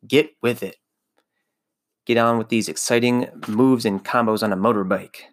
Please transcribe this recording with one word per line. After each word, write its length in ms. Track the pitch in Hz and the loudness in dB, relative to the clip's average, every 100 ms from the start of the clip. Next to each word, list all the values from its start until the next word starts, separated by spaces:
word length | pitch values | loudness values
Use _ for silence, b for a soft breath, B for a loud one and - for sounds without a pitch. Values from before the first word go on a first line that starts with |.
| - | 0
Get 240 | 131 151 _ | 0 0 _
with 220 | 117 120 | -4 -4
it. 140 | 98 - _ _ _ _ _ _ _ _ _ _ _ _ - | -8 -14 _ _ _ _ _ _ _ _ _ _ _ _ -2
Get 120 | 117 | 2
on 220 | 117 117 | 2 0
with 100 | 110 | 0
these 180 | 113 104 | -2 -2
exciting 600 | 78 - 120 123 123 123 - - | -6 0 2 2 0 -2 -10 -6
moves 380 | 107 131 127 113 | 2 2 4 0
and 180 | 98 | -4
combos 380 | - 123 113 110 | -2 -2 0 0
on 100 | 110 | -2
a 60 | 95 | 0
motorbike. 680 | 104 110 95 98 - - - | 0 0 -2 -4 -6 -20 -20